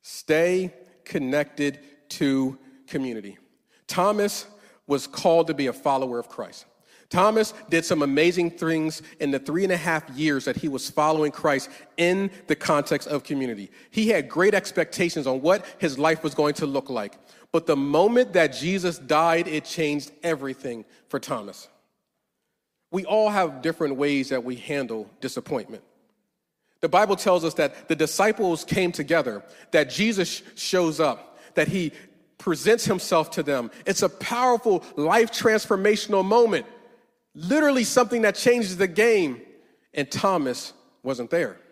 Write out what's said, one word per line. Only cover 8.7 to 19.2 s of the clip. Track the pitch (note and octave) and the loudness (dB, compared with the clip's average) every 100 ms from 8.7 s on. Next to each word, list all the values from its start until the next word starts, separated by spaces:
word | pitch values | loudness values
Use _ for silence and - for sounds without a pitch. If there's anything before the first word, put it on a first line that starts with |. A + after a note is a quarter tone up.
| E3 D#3 D#3 - - | 0 -2 -6 -16 -6
in | D3 | -4
the | C3+ | -2
three | C3+ D#3+ F#3+ | -2 -2 0
and | |
a | F3 | 0
half | D#3+ D#3+ D3+ | 0 -2 -4
years | C3 D#3 C#3 C3 | -4 0 0 -2
that | B2 | -4
he | D#3 | -4
was | C3+ - | -6 -6
following | - D3+ D#3 D3+ | 0 2 2 0
Christ | - D#3+ C#3 - - - - | 0 0 0 -4 -18 -16 0
in | E3+ F#3+ G3 - - | 2 2 -2 -6 -4
the | D#3 | -4
context | - D3+ C#3+ D3 - | 0 0 0 -4 -2
of | D3 - | -6 -4
community. | C#3+ B2+ G#2+ G2 - - | -6 -4 -8 -12 -18 -8
He | - A3 | -2 2
had | G3 C#3 | 2 0
great | D#3 F#3+ | 2 4
expectations | G#3 F#3 - D#3+ - F3 E3 C3+ | 2 -2 -4 -4 -2 -2 -2 -2
on | C3 | 0
what | D3 G3+ - - | 2 2 0 -4
his | E3 C3+ | -4 0
life | D#3 D#3+ | 0 0
was | D#3+ | -4
going | - D3 | 0 0
to | D3 D3 | 0 -2
look | C#3 C3 | -4 -4
like. | B2 - - _ - _ | -6 -6 -12 _ -20 _
But | E3 E3 | -2 2
the | C#3+ | 0
moment | C#3+ D3 G3+ A#3+ B3 | 2 4 4 4 2
that | F3+ D3+ | 4 2
Jesus | C3+ E3 F#3+ F3+ E3 | 0 -4 -2 -2 -6
died, | C3+ D3+ | 0 2